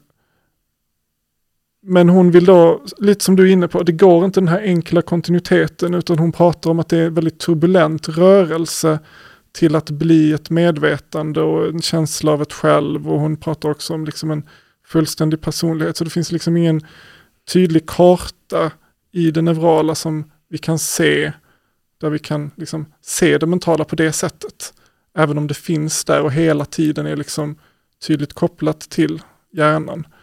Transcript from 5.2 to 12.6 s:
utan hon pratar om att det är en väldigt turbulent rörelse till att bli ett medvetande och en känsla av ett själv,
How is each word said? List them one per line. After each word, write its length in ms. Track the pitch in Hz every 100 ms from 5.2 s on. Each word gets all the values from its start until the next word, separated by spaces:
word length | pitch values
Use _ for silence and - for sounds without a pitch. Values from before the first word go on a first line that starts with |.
| 160 175 175 180 160 - 175
utan 240 | 175 165 165
hon 140 | 165
pratar 380 | - 175 - 165
om 80 | 165
att 100 | 160
det 100 | 170
är 80 | 165
en 80 |
väldigt 240 | 160 165 160
turbulent 680 | - 165 165 185 156 160 -
rörelse 920 | 160 185 196 175 160 165 - 160 156 - - - _ _
till 220 | - 165
att 160 | 156 151
bli 420 | 147 160 160 156
ett 180 | 151 151
medvetande 920 | 165 170 147 151 147 - 160 156 151
och 260 | 156 160 160
en 160 | 160
känsla 500 | - 165 156 - 151
av 100 | 151
ett 100 | 147
själv, 560 | -